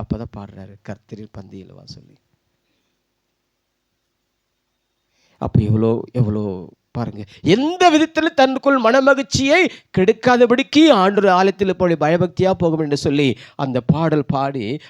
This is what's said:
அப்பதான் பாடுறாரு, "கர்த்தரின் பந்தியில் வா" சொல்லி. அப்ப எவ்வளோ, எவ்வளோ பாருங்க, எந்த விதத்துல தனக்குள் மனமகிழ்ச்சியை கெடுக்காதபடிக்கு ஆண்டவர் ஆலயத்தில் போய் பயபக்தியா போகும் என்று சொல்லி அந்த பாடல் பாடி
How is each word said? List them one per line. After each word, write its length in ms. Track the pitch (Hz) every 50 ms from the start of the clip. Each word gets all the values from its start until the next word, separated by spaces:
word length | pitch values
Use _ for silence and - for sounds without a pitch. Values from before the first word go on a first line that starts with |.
அப்பதான் 360 | 113 - - 110 117 98 -
பாடுறாரு, 380 | 104 101 98 101 98 95 95 98 - - -
"கர்த்தரின் 400 | 101 - _ _ 113 101 - 104 -
பந்தியில் 360 | 104 95 98 98 95 92 87 92
வா" 80 | 90 -
சொல்லி. 280 | - - - - _ _ _ _ _ _ _ _ _ _ _ _ _ _ _ _ _ _ _ _ _ _ _ _ _ _ _ _ _ _ _ _ _ _ _ _ _ _ _ _ _ _ _ _ _ _ _ _ _ _ _ _ _ _ _ _ _ _ _ _ _ _ _ _ _ _
அப்ப 240 | - - - - -
எவ்வளோ, 420 | 107 107 110 110 113 113 117 117 - -
எவ்வளோ 580 | - 127 120 104 107 107 104 101 95 92 85 - - _ _ _
பாருங்க, 340 | - 123 117 107 104 104 104 - - -
எந்த 500 | - - 180 233 277 320 359 359 359 349
விதத்துல 420 | 302 302 320 320 - 311 311 330 330
தனக்குள் 480 | - 262 262 262 262 - 277 277 262
மனமகிழ்ச்சியை 880 | 226 220 247 269 269 269 277 262 277 - - 247 269 269 302 359 359 262 - - _ _ -
கெடுக்காதபடிக்கு 920 | 190 185 190 - - - 254 247 240 247 220 247 247 262 - - 285 320 320
ஆண்டவர் 420 | 277 202 185 196 202 202 196 196
ஆலயத்தில் 440 | 180 180 190 196 196 - 202 190 175
போய் 180 | - 185 175 165
பயபக்தியா 580 | 151 147 151 165 175 180 175 180 - 185 185
போகும் 280 | 190 180 180 165 156 156
என்று 180 | 160 147 147
சொல்லி 400 | 139 - 170 139 147 147 131 107 - - - _
அந்த 260 | - 143 131 123 123
பாடல் 440 | - - 151 151 165 160 156 151 139
பாடி 540 | - 147 135 135 139 139 135 104 104 139 156 -